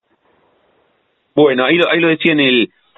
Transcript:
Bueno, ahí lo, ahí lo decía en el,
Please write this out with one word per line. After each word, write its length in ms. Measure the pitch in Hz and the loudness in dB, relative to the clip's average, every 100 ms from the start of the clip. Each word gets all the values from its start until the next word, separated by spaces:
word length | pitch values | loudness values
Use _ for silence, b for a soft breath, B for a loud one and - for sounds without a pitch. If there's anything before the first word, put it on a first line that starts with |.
| _ _ _ _ _ _ _ _ _ _ _ _ _ - | _ _ _ _ _ _ _ _ _ _ _ _ _ 0
Bueno, 300 | 147 127 127 | 0 0 0
ahí 100 | 170 | 0
lo, 140 | 165 | 0
ahí 100 | 165 | 0
lo 80 | 165 | -2
decía 240 | 160 165 | -2 -2
en 80 | 151 | 0
el, 300 | 135 123 101 b b | 0 0 -2 b b